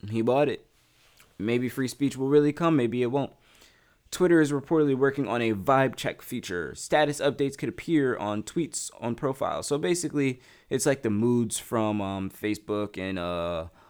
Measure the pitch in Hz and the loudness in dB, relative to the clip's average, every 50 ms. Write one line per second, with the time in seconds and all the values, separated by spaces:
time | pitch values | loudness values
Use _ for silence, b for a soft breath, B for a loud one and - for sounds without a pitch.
0 | - 104 110 113 113 123 127 139 147 135 107 - - _ b b b b b b | -10 -6 -2 -2 2 2 4 4 4 2 0 -2 -8 _ b b b b b b
1 | b b b b b b b - 95 110 120 123 127 123 - - 131 123 - - | b b b b b b b -6 -2 0 0 0 0 -2 -4 -4 -4 -4 -2 -2
2 | 143 135 - 127 131 135 143 147 147 147 147 - 170 165 160 143 120 117 117 123 | -2 -2 -2 -2 0 4 6 6 6 4 2 0 2 2 4 4 2 2 0 0
3 | 123 120 127 139 135 - - _ b b b b b b b b b b b b | 0 0 0 -2 -4 -4 -8 _ b b b b b b b b b b b b
4 | b b - - 180 175 170 165 156 139 147 139 135 - 170 160 151 143 135 127 | b b -2 2 4 6 6 6 6 4 2 -2 -2 2 2 4 4 4 4 4
5 | 139 139 135 143 139 92 113 120 117 113 110 98 90 - 135 135 135 131 110 - | 4 2 2 2 -2 -2 0 0 2 0 0 0 2 2 4 4 4 2 0 -4
6 | - 139 - - - - 127 120 - - 92 87 82 67 62 - - - - 151 | -6 -8 -8 -8 -10 -10 -10 -8 -8 -6 -6 -6 -6 -6 -8 -12 -4 0 2 4
7 | 151 143 143 - - 147 131 135 143 139 135 - - 123 - - - - 170 151 | 4 2 2 0 0 0 0 0 -2 -4 -4 -4 -6 -8 -8 -6 -4 0 2 2
8 | 139 127 117 - 98 104 104 107 107 - - 175 160 - - - - - - - | 2 2 0 -2 -4 -4 -4 -4 -6 -6 -4 -4 -4 -4 -6 -10 -10 -10 -12 -8
9 | - 117 117 - - 135 135 - - 87 78 73 - - 147 143 160 180 175 170 | -6 -6 -4 -4 -4 -4 -4 -2 -4 -4 -4 -4 -4 -4 -2 -2 0 0 -2 -2
10 | - 156 147 147 139 135 127 - B B B B B B 139 131 - 151 135 135 | -2 -4 -2 0 0 0 -2 -4 B B B B B B -4 -2 0 0 0 0
11 | - 113 104 101 113 123 120 120 120 107 - - - - 123 117 110 107 107 104 | 0 -2 0 2 2 2 2 2 0 -2 -4 -8 -6 -4 -2 -2 0 0 -2 -2
12 | 101 95 98 95 95 95 - - - 107 107 98 - - 104 104 104 101 - 95 | -4 -4 -6 -6 -6 -8 -8 -6 -4 -4 -4 -4 -4 -4 -4 -4 -4 -4 -6 -8
13 | 95 95 95 90 87 87 87 87 85 85 87 82 80 82 b b b | -6 -6 -4 -4 -4 -4 -4 -4 -4 -4 -4 -6 -6 -10 b b b